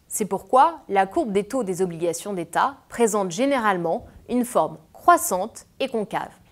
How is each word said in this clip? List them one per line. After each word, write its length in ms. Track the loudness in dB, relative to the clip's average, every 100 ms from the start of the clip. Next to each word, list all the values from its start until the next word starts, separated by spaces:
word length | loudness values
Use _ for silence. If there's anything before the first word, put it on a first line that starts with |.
| _
C'est 160 | -6
pourquoi 560 | -4 -4 2 4 4 2 0
la 160 | 0
courbe 280 | 2 0 0
des 120 | -2
taux 180 | 0 -4
des 200 | -4 -2
obligations 500 | -4 -2 -4 -4 -6
d'État 440 | -8 -2 0 0 -2 _
présente 440 | 0 0 2 -2
généralement 760 | -2 0 2 0 0 -2 -4 -6 -20 -4
une 160 | -2 0
forme 320 | 0 0 -4 _
croissante 720 | 0 4 4 2 -4 -4 -10 -20 _
et 100 | -4
concave. 420 | -4 -4 -6 -8 -14 _